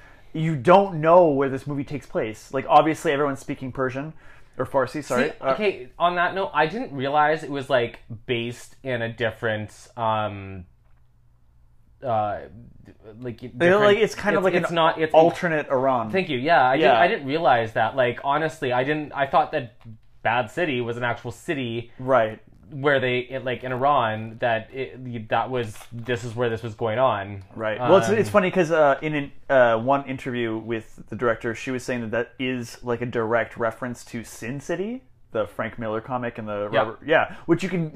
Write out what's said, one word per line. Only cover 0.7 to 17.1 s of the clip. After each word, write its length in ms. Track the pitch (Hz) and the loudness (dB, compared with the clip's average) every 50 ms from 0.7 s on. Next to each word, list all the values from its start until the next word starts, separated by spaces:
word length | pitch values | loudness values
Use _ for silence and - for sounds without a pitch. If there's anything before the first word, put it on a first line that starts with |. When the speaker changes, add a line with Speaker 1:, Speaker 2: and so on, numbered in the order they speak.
| 175 196 202 196 180 156 | 6 8 6 4 -2 0
Speaker 1:
know 260 | 151 160 170 185 180 160 | 4 6 8 8 8 6
where 200 | 143 135 139 139 | 4 2 0 0
this 160 | 131 131 - | -2 -6 -6
movie 180 | 139 147 139 139 | -6 -6 -6 -6
takes 200 | - 147 139 - | -6 -8 -10 -10
place. 480 | - - 185 135 110 107 - - - - | -8 -6 -6 -6 -6 -8 -12 -14 -8 -6
Like, 120 | 135 135 - | -6 -2 6
obviously, 420 | 160 147 156 160 156 - - 170 | 6 6 6 6 2 0 0 0
everyone's 280 | 143 139 147 139 135 131 | 0 2 0 0 -2 -6
speaking 320 | - - 143 - 135 131 | -8 -10 -10 -8 -8 -10
Persian 420 | 120 - 131 127 120 135 143 160 156 - - - - - - - _ - | -6 -4 -4 -4 -4 -6 -10 -10 -14 -16 -20 -20 -20 -20 -20 -20 _ -8
or 80 | 135 | -8
Farsi. 360 | - - 139 127 120 - 156 143 | -2 0 0 0 0 -4 -8 -6
Sorry. 260 | - 135 123 131 156 | -2 0 0 0 0
Speaker 2:
See, 60 | - - | -2 -4
Speaker 1:
Uh, 140 | - 135 131 | -2 -2 -2
Speaker 2:
okay, 360 | - 214 202 - 120 127 123 - - | 0 0 -2 -2 -2 -10 -18 -4 0
on 180 | 165 175 180 | 0 2 2
that 200 | 180 170 175 156 | 2 2 0 0
note, 160 | 190 196 - - | -2 -4 -2 2
I 140 | 147 156 160 | 2 2 2
didn't 260 | 175 233 262 - 139 | 2 -4 -8 -8 -6
realize 480 | 139 131 139 143 151 151 147 160 156 156 | -4 -4 0 2 4 4 4 4 0 -2
it 60 | 135 | -6
was, 200 | 143 139 131 123 | -6 -6 -2 2
like, 300 | 143 123 120 117 117 - - - 120 104 - | 2 2 2 0 -4 -12 -16 -16 -16 -16 -6
based 500 | - 123 117 117 120 120 - - - - - - | -4 -4 -2 -2 -6 -8 -10 -16 -20 -20 -14 -8
in 180 | 135 127 117 | -6 -6 -4
a 100 | 117 113 | -4 -6
different, 760 | 113 107 120 110 107 - - 113 107 107 107 101 - - - - _ - | -4 -2 -2 -2 -2 -2 -4 -4 -2 -4 -6 -8 -12 -18 -20 -20 _ -4
um, 680 | 113 110 110 107 107 104 101 101 98 98 95 95 90 - _ _ _ _ - _ _ _ _ _ _ _ _ _ _ _ _ _ _ _ _ - _ _ _ _ - | -2 0 0 0 -2 -4 -6 -8 -12 -12 -14 -14 -16 -18 _ _ _ _ -20 _ _ _ _ _ _ _ _ _ _ _ _ _ _ _ _ -20 _ _ _ _ -6
uh, 360 | 131 113 107 107 104 98 82 71 71 80 110 120 - - - - 101 95 _ - 107 110 110 | -2 -2 0 -2 -2 -4 -8 -10 -14 -18 -20 -20 -20 -20 -20 -20 -20 -20 _ -20 -20 -18 -12
like, 200 | 127 123 120 - | -12 -12 -12 -12
Speaker 1:
They're 80 | - 123 101 127 170 175 | -14 -16 -4 2 4 4
Speaker 2:
different, 120 | 185 208 208 | 4 6 6
Speaker 1:
like, 140 | 208 202 226 | 6 6 4
it's 180 | 214 - - | 4 0 0
kind 200 | - - 202 - | -4 -2 0 0
of 60 | 202 | 2
Speaker 2:
it's, 120 | 185 190 175 | 2 2 2
Speaker 1:
like 80 | 180 | 2
Speaker 2:
it's 80 | 170 - | 0 0
Speaker 1:
an 60 | 170 | 2
Speaker 2:
not, 260 | 170 160 160 160 160 | 2 2 2 2 2
it's 120 | 160 156 - | -2 4 6
Speaker 1:
alternate 560 | 160 160 170 165 - - 170 160 151 139 - | 6 6 6 4 0 -2 -2 0 0 0 0
Iran. 420 | 143 127 131 135 131 120 113 110 | 0 0 2 2 0 0 -2 -2
Speaker 2:
Thank 180 | 107 190 180 151 | -2 -2 -2 0
you. 80 | 147 120 | -2 -2
Yeah, 280 | 123 151 170 156 131 127 | 2 4 4 6 6 6
I 100 | 135 147 | 4 6
didn't, 160 | 156 147 127 | 6 6 6
Speaker 1:
Yeah. 60 | 113 | 6
Speaker 2:
I 80 | 175 | 6
didn't 200 | 175 | 4